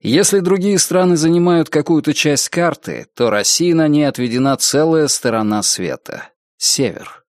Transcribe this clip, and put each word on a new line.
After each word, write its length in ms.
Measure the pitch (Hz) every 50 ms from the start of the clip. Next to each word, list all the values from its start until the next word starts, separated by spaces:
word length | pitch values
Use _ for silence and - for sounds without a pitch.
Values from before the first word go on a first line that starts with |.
Если 380 | - - 120 165 202 - 196 202
другие 380 | 175 185 190 196 180 202 202 180
страны 380 | - - 170 185 185 180 175
занимают 540 | 151 151 160 170 175 170 175 175 170 156 -
какую-то 420 | - 151 139 - 170 151 - -
часть 360 | 143 - - 156 143 131 - -
карты, 580 | - 170 175 170 143 - - - 80 60 - _ _
то 160 | - 120 117
России 420 | 104 104 101 - - - 165 175
на 160 | 170 160 160 151
ней 180 | 147 151 151
отведена 500 | 139 - - 127 123 113 127 131 139 135
целая 520 | 123 - - - 143 156 160 160 160 151 139
сторона 540 | - - - 123 113 113 110 107 107 107
света — 680 | 98 - - - 92 80 65 - _ - - - - - _ _ _ _ _ _
север. 680 | - - - - 135 107 - - - - - - _ _ _